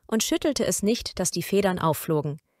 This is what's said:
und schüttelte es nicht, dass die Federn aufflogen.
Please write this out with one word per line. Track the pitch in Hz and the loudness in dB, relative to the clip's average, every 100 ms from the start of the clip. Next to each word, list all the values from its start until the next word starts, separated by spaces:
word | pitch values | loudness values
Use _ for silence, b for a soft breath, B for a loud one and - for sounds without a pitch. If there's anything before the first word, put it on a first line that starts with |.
| - | -4
und | 220 | -2
schüttelte | - 320 311 269 214 | 0 2 2 0 0
es | 185 | 0
nicht, | 202 240 - - | 0 0 -4 -4
dass | 180 | -4
die | - | -2
Federn | - 196 196 185 | 0 2 2 2
aufflogen. | 160 147 - 156 147 147 - _ | 2 0 0 -2 -2 -6 -12 _